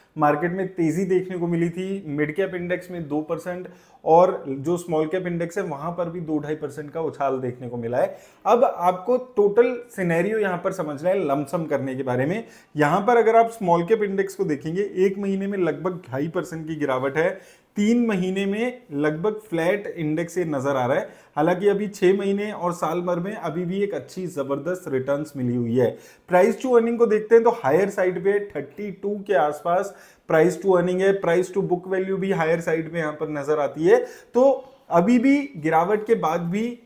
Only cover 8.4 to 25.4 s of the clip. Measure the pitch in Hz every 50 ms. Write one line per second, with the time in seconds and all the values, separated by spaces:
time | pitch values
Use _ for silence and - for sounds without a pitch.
8.4 | - 185 226 233 247 - - - 175 180 185 180 180 233 247 254 247 - - -
9.4 | 208 202 202 226 247 262 254 240 - - - - 190 175 165 165 175 202 220 220
10.4 | 208 196 180 165 - 190 170 170 170 151 147 135 151 180 190 208 180 143 139 147
11.4 | 147 - - 175 175 147 143 135 127 135 131 127 127 127 123 123 131 147 185 226
12.4 | 226 - - - - _ - 151 147 147 160 196 202 220 247 233 220 214 226 226
13.4 | 226 226 - - 208 175 170 175 170 175 226 208 208 202 196 190 190 196 - -
14.4 | 196 165 151 131 - 160 165 185 208 196 - 180 190 202 190 202 202 196 196 190
15.4 | 196 196 202 190 180 165 151 147 156 185 185 165 - 120 120 135 147 165 160 185
16.4 | 160 - 165 165 160 156 165 151 143 135 131 127 131 139 135 156 165 185 185 -
17.4 | - - - _ _ _ - - 208 214 233 240 240 226 208 180 180 185 190 196
18.4 | 196 196 196 214 233 254 247 - - - 151 143 151 151 151 156 170 214 214 214
19.4 | - - 170 165 165 170 - - - - - 175 160 151 156 165 170 170 - 180
20.4 | 175 165 151 135 127 139 139 131 123 123 139 175 214 - - - - _ - 151
21.4 | 151 170 180 180 196 202 202 190 214 202 202 - 190 180 196 196 202 196 196 202
22.4 | 208 214 208 - 165 175 170 170 - 156 160 175 175 180 175 170 175 196 220 214
23.4 | - 165 147 170 180 170 185 196 202 202 190 147 127 - - 190 185 170 - 143
24.4 | 135 131 143 135 139 165 180 180 - 156 135 131 131 135 143 143 151 151 - 143